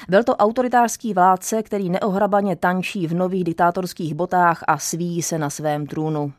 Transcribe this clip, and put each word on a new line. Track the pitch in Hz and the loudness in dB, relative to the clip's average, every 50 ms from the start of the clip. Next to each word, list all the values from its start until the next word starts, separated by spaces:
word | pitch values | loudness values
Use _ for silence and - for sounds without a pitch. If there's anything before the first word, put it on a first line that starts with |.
| - - | -2 2
Byl | 175 202 233 | 4 4 4
to | - 247 | 4 2
autoritářský | - 208 214 226 254 247 247 247 240 240 220 - - - 226 202 | 2 2 2 2 0 0 2 4 2 2 2 0 -4 -6 -2 2
vládce, | 180 175 185 185 180 - - 220 226 | 4 6 6 4 4 0 -4 -4 -4
který | 214 - 208 202 196 175 | -4 -2 -4 -2 -2 -2
neohrabaně | 175 - - 214 185 196 214 196 202 202 196 202 175 | -2 0 0 0 0 0 0 2 2 2 2 0 -2
tančí | - - 180 180 185 180 - - 208 170 | 0 0 0 0 0 -4 -4 -6 -4 -4
v | 156 170 | -2 -2
nových | 175 185 185 185 190 180 | -2 -2 0 -2 -2 -2
diktátorských | 170 160 - 175 175 170 190 185 175 - - 175 156 156 | -2 0 2 2 2 2 0 -4 -6 -8 -8 -6 -6 -4
botách | 151 175 180 - 180 175 170 165 - - | -4 -4 0 2 4 4 4 2 0 0
a | - 156 151 | -2 -2 -2
svíjí | - - - 160 175 175 170 170 | -2 -6 -6 -4 -4 -4 -4 -4
se | 151 - 175 160 | -4 -2 -2 -2
na | 151 143 | -2 -4
svém | - - 147 151 147 147 147 | -4 -4 -4 -2 -2 -2 -4
trůnu. | 139 - 160 156 156 156 151 147 143 139 | -6 -4 -4 -2 -2 -2 -2 -4 -4 -6